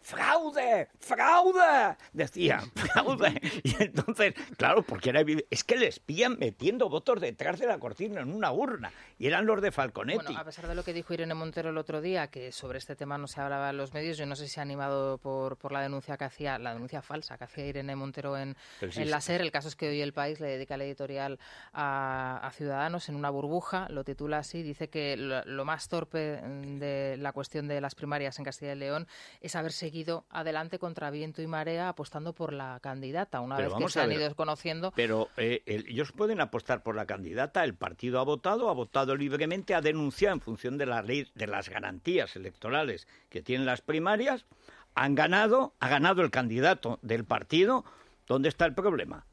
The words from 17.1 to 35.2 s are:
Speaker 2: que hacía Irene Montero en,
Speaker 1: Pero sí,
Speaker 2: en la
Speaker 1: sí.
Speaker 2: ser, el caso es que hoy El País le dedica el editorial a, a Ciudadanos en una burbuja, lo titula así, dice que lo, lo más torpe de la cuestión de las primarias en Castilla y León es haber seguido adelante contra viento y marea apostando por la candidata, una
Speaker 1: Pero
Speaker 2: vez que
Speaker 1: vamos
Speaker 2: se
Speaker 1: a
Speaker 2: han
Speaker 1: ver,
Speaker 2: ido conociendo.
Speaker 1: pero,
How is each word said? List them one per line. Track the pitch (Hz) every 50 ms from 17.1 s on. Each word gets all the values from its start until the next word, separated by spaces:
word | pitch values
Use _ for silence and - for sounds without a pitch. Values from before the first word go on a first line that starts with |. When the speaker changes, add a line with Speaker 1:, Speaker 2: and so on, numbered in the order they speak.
| 143 156 156 - 127 120
Speaker 2:
que | 127
hacía | 120 - - 139
Irene | 143 139 139 135 139 139
Montero | 139 135 139 135 - 139 143 139
en, | 139 135 135 135 - - - - -
Speaker 1:
Pero | - 92 90
sí, | 104
Speaker 2:
en | - 151
la | 151 147 143
Speaker 1:
sí. | -
Speaker 2:
ser, | 175 175
el | 180 156 -
caso | 143 147 156
es | 139
que | _ - 151
hoy | 147 147 147
El | 143 139
País | - 143 147 156 147
le | 156 143
dedica | 135 131 135 - 143
el | 135 139
editorial | 139 139 - 139 139 139 139 135 139 135 - - - - - - - _
a, | - 147 143 139 135 135 131 131 131 131 127 127 127 -
a | 135
Ciudadanos | - - 151 143 139 135 147 160 170 175 - -
en | 147
una | 143 143 143
burbuja, | 139 139 143 143 160 180 170 - - 185 190 -
lo | 156 143 139
titula | 139 139 - 147 147 151
así, | 151 143 - - 170 165
dice | 151 143 - 160 151
que | - 160 147 143 139
lo, | 127 139 139 131 131 -
lo | - 135 139 135
más | 147 160 156 - -
torpe | - 165 160 - - 160 156 151 147 - -
de | 117 139 139 139 139 143 139 143 143 139 139 139 135 135
la | 127 143 139 135
cuestión | 139 139 - - 156 147 147
de | 147 143
las | 139 139 -
primarias | - - 143 147 143 139 135 131 -
en | 147
Castilla | 139 131 - 147 143 139
y | 139
León | 139 139 143 156 170 - - - - - - -
es | - 160 -
haber | 175 156 165 160
seguido | - - 160 147 165 160 160 165 165 - _
adelante | - 170 160 160 156 156 160 165 196 185
contra | - 175 165 - 160 147
viento | 143 151 156 160 156 -
y | 165
marea | 160 165 156 156 165 165 165 175 185
apostando | 170 - 151 - - 156 151 170 165
por | - 170 147 147
la | 139 135 131 127 123 -
candidata, | 139 135 135 135 131 139 170 196 - - 127
una | 123 127 135
Speaker 1:
Pero | 139 135 -
Speaker 2:
vez | -
que | -
Speaker 1:
vamos | - - -
Speaker 2:
se | 160
Speaker 1:
a | 139
Speaker 2:
han | -
Speaker 1:
ver, | 151 151
Speaker 2:
ido | 151 151 147
conociendo. | - 160 156 151 - - 170 160 165 170 190 -
Speaker 1:
pero, | - 120 113 110 110